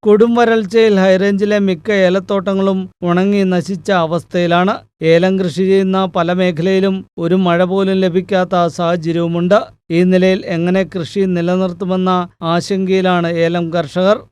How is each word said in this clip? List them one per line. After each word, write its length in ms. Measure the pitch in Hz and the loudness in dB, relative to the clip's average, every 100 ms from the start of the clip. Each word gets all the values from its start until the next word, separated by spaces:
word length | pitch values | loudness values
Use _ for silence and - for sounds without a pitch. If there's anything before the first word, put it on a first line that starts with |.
| 214 | 4
കൊടും 260 | 208 233 233 | 4 4 2
വരൾച്ചയിൽ 560 | 233 226 202 220 226 202 | 2 2 0 2 4 4
ഹൈറേഞ്ചിലെ 560 | 190 190 202 202 208 208 196 | 4 2 2 0 0 0 0
മിക്ക 200 | 175 180 202 180 | -2 -2 0 2
ഏലത്തോട്ടങ്ങളും 840 | 190 185 202 190 196 196 190 185 _ 175 | 0 -2 -4 -2 -2 0 -2 -6 _ -2
ഉണങ്ങി 320 | 175 190 202 190 | 0 2 0 0
നശിച്ച 360 | 180 170 190 180 185 | -2 -4 -8 -2 0
അവസ്ഥയിലാണ്. 720 | 160 165 - 180 175 170 185 233 - _ 160 | 0 -4 -4 -4 0 2 0 -2 -10 _ 2
ഏലം 200 | 165 185 190 | 4 4 0
കൃഷി 240 | 180 143 190 | -2 -2 0
ചെയ്യുന്ന 280 | 190 190 190 190 185 | 2 2 0 -2 -2
പല 160 | 170 180 | -2 0
മേഖലയിലും 560 | 180 160 170 190 196 190 - - | 0 0 0 0 0 -2 -8 -6
ഒരു 120 | 170 185 185 | -2 0 2
മഴ 180 | 170 180 | 2 0
പോലും 260 | 196 190 190 | 0 0 0
ലഭിക്കാത്ത 640 | 185 170 185 196 180 185 170 - | 0 -2 -2 -2 0 0 -2 -2
സാഹചര്യവുമുണ്ട്. 840 | 170 175 160 170 170 170 175 202 - _ _ 165 | -2 -2 -2 -4 -2 -2 2 2 0 _ _ 0
ഈ 60 | 185 | 2
നിലയിൽ 280 | 185 185 190 - 165 | 4 2 0 -2 -4
എങ്ങനെ 260 | 175 190 190 | 0 0 -2
കൃഷി 260 | 196 156 202 190 175 | -6 -6 -2 -2 0
നിലനിർത്തുമെന്ന 760 | 170 185 185 170 185 185 185 180 180 _ 165 | -2 -2 -2 -4 -4 -2 0 -2 -4 _ -2
ആശങ്കയിലാണ് 760 | 170 170 196 185 190 185 180 170 170 | -2 -2 -4 0 0 2 0 -2 0
ഏലം 220 | 165 175 170 | 0 -2 -4
കർഷകർ. 460 | 170 151 175 185 214 - | -4 -4 -2 0 0 -4